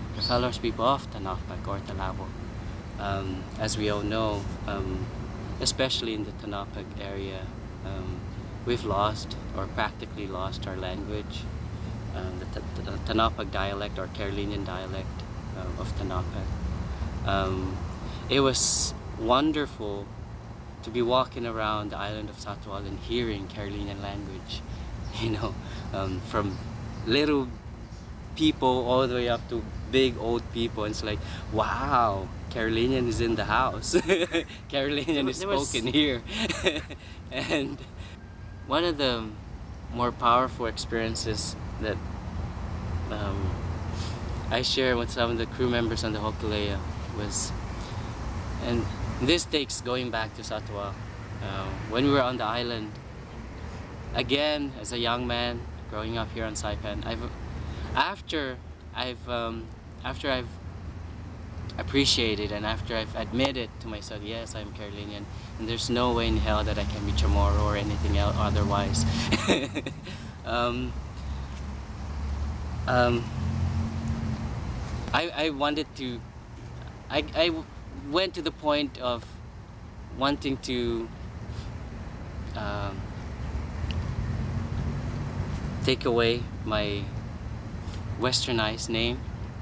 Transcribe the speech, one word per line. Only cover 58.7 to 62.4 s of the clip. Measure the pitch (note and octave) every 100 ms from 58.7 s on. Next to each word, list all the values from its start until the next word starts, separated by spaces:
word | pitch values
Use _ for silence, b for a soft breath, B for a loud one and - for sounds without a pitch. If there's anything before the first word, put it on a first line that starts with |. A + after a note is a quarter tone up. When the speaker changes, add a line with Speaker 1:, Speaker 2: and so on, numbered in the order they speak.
| - - A2+
Speaker 1:
I've, | B2+ A#2+ B2
um, | A#2+ A#2 A#2 A#2 - - -
after | B2 C3+ C#3+
I've | C3 A#2+ - - - - - - - - - - - - -
appreciated | - C#3 C3+ - A#2 G2+